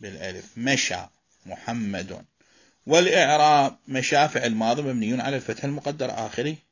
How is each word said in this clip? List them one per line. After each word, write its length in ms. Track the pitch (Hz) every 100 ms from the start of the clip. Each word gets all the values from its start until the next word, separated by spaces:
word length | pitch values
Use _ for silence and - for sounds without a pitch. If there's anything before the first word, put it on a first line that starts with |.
بالألف، 500 | 101 82 92 92 - -
مشى 420 | 123 135 - 90 90 _ _ _ 95
محمد. 760 | 92 - 117 107 95 95 90 - _ _ _ _ _ -
والإعراب 920 | 160 180 185 139 151 151 147 139 - -
مشى 400 | 131 127 147 151
فعل 260 | - 120
ماضي 280 | 110 113 131
مبني 400 | 147 123 107 127
على 140 | 123 139
الفتح 280 | 127 107
المقدر 640 | 139 143 143 151 127 117 110
آخره، 300 | - 139 156 _